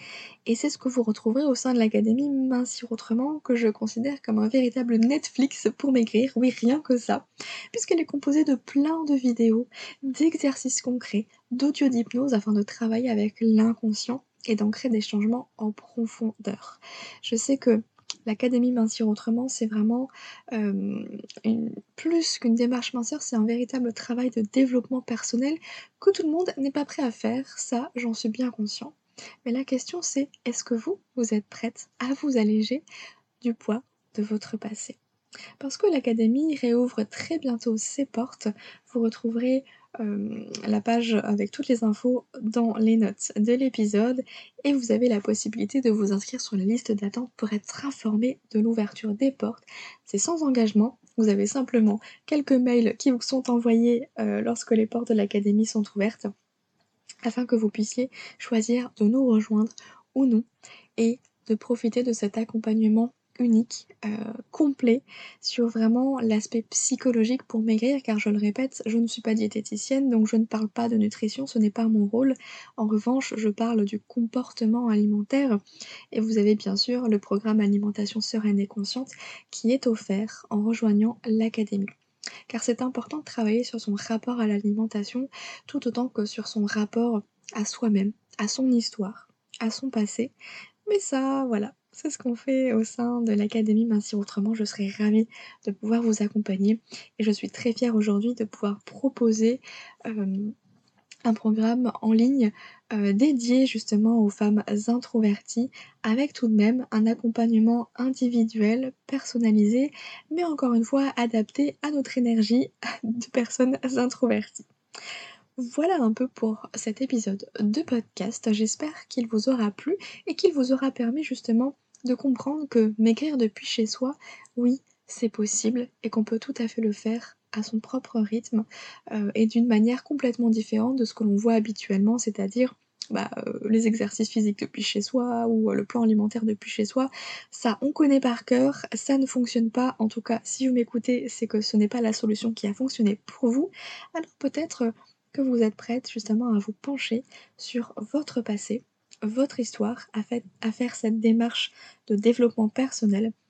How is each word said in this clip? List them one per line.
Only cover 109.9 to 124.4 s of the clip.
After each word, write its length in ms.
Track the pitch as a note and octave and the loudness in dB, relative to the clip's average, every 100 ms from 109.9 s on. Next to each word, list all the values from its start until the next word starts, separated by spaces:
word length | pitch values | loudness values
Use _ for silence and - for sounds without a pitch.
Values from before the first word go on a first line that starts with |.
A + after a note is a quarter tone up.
| - - - - | -4 -16 -20 -8
mais 120 | D#4+ | -4
encore 300 | F4 C#4+ B3+ | -2 0 2
une 100 | A#3 | 2
fois 300 | A#3 C#4 C4+ - | 2 0 0 0
adapté 600 | A#3 A3+ G#3+ - C#4+ - | 0 0 0 -2 -2 -2
à 100 | D4 | -4
notre 260 | D4 C4 C4 | -2 -2 0
énergie 540 | A#3+ A3+ G#3 A#3+ - - | 2 2 4 2 0 -6
<laughs> 220 | - - | -10 -6
de 240 | A3 A#3+ - | -4 -4 -2
personnes 520 | B3+ A3+ - B3+ C#4 C4 B3+ | -2 -2 0 0 0 -2 0
introverties. 680 | B3 - A#3 G#3+ - - - _ _ - - - - - _ - | -2 0 0 0 -2 -12 -20 _ _ -20 -16 -16 -18 -20 _ -10
Voilà 400 | A#3+ - E4 F4 | -6 -2 0 2
un 120 | A3+ | 2
peu 140 | A3 B3+ | 0 -4
pour 440 | - A3 A3 - | -2 -4 -4 -8
cet 300 | - A3+ G#3 | -10 -8 -6
épisode 440 | C4+ A#3 G#3 G3 - - | -2 -2 -2 -6 -8 -2
de 240 | G#3 B3+ | 0 0
podcast. 680 | - A#3 - - F#3+ - A3+ | 0 -4 -4 -8 -8 -4 -2
J'espère 560 | G#3 A3 - D4+ - - | 0 0 -2 -8 -10 -8
qu'il 200 | C4 A#3 | -6 -2
vous 220 | A3 A#3 | 0 0
aura 200 | B3+ G#3 | 0 0
plu 260 | - D4 G4 - - - | -2 -4 -4 -6 -12 -8
et 100 | - | 2
qu'il 160 | F#4+ | 2
vous 220 | D4 B3 | 2 2
aura 160 | C4 C4+ | 2 0
permis 340 | C4 A#3 C#4+ | -2 -2 -2
justement 540 | D4+ B3+ - A3+ C4+ - _ _ B3+ | -4 -6 0 2 2 -4 _ _ -4
de 100 | B3+ | 0
comprendre 520 | C#4 B3 C#4 D4+ C#4+ | 0 0 -2 -4 0
que 260 | A#3 A3 G#3+ | 2 2 4
maigrir 400 | A3 A3+ D4+ C4+ | 2 2 0 0
depuis 300 | A3 - - | 0 -2 -6
chez 180 | - A3 | -2 -2
soi, 320 | - B3+ D4 - - | -2 -6 -6 -14 -20